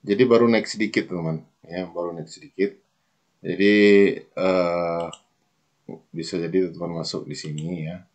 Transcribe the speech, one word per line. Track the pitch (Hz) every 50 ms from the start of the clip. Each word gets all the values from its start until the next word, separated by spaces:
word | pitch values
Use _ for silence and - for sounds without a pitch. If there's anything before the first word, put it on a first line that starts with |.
Jadi | _ - 101 101 127
baru | 120 117 113 120 117
naik | 113 110 107
sedikit, | - - 107 110 104 - - - - 92
teman, | 87 82 80 80 78 - _ _ _ _
ya, | - 85 90 90 87
baru | 85 85 87 87 85
naik | 82 80 80 -
sedikit. | - - - _ - 95 101 - _ _ _ _ _ _ _ _ _ _ _ _ _ _
Jadi, | 87 90 87 98 101 104 104 104 101 101 101 101 95 - - -
eh, | _ _ - 92 92 92 92 90 87 85 87 87 85 85 85 85 87 - - _ _ _ _ _ _ _ _ _ _ _ _ _ - - - _ _
bisa | - 82 80 - - 90
jadi | 82 82 85 92 92 87 80
teman | 85 85 85 85
masuk | 82 80 - - - - -
di | 73
sini, | - - 78 76 76 78 82 90 85 78
ya. | 78 87 90 98 _ _